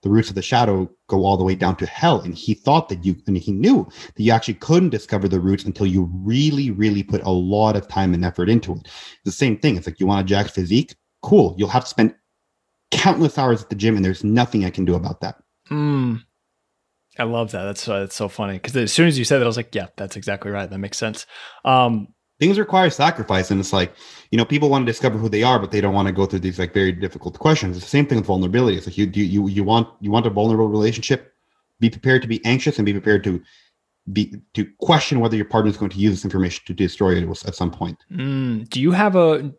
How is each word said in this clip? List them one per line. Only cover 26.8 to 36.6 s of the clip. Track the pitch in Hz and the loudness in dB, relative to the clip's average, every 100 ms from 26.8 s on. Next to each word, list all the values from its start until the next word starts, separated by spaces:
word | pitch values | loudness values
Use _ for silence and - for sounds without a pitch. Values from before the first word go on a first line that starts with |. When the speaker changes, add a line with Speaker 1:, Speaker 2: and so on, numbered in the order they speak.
| 95 | 0
Speaker 1:
difficult | 87 95 - 90 - | 0 -6 -8 -12 -2
questions. | 156 156 95 90 | 2 2 0 -6
It's | |
the | - | -2
same | 139 143 | 0 2
thing | 120 | 0
with | 101 | 0
vulnerability. | 92 90 113 123 90 | 0 2 2 2 0
It's | 92 | -4
like, | 87 | -2
you, | 101 | -2
you, | 101 | 0
you, | 98 101 101 | 0 0 0
you | 101 | -2
want, | 101 113 117 _ | 2 2 2 _
you | 101 | -2
want | 110 | 0
a | 113 | 0
vulnerable | 101 107 110 110 | 0 0 2 2
relationship? | 107 107 110 - 135 - _ _ _ _ _ | 2 0 -2 -2 -4 -4 _ _ _ _ _
Be | 117 | -2
prepared | - 131 131 | 0 2 2
to | 123 | 2
be | 113 117 | -4 0
anxious | 127 151 - | 0 0 0
and | 104 | 0
be | |
prepared | 101 107 104 | 0 2 2
to | 101 87 - _ _ _ _ _ - | 2 -4 -6 _ _ _ _ _ -6
be, | 98 104 - _ | -4 -4 -6 _
to | - 101 _ | -6 -6 _
question | - 160 - 131 | 0 2 2 0
whether | 117 110 | 0 0
your | |
partner | 104 113 107 | 0 0 0
is | 101 | 0
going | 98 | -6
to | 95 | 0
use | 104 | 0
this | 95 | 0
information | 98 95 92 - | -4 -2 -2 -4